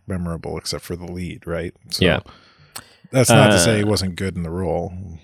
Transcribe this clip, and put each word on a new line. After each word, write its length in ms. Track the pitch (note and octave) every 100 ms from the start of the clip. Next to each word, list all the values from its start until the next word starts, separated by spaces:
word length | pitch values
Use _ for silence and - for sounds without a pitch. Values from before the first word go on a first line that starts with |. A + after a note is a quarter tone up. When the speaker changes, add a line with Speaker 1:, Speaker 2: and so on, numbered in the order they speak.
| -
Speaker 1:
memorable 520 | F#2 F2 E2 D#2 D#2+
except 260 | - D2
for 120 | - E2+
the 100 | F2
lead, 360 | F2+ F2 D#2+ -
right? 280 | E2 E2+ - -
So 140 | -
Speaker 2:
Yeah. 160 | F2+ D#2 - - _ _ _ - - _ -
Speaker 1:
that's 180 | C3 A#2+
not 200 | A2+ G#2+
to 60 | G2
say 160 | E2+ G#2
he 40 |
Speaker 2:
Uh, 20 | G#2
Speaker 1:
wasn't 300 | G2+ F#2+ F2
good 200 | F#2+ F2+
in 60 |
the 80 | E2
role. 420 | F2 F2+ E2 E2+ F2+ F#2+ D#2+